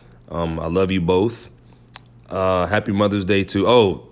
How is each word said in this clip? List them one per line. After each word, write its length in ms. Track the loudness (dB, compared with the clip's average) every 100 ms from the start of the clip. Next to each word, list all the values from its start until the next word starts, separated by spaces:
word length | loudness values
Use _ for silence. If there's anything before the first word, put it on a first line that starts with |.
| -20 -20 -12
Um, 280 | -6 -6 -4
I 100 | -2
love 220 | 0 0
you 120 | 0
both. 480 | 0 2 0 -4 -14 -20 -20 -20 -20 -20 -20 -20 -10
Uh, 360 | -4 0 0 0
happy 260 | -2 -2
Mother's 320 | 0 0 0
Day 220 | 0 0 0
to, 200 | 0 4
oh, 400 | 4 4 0 -10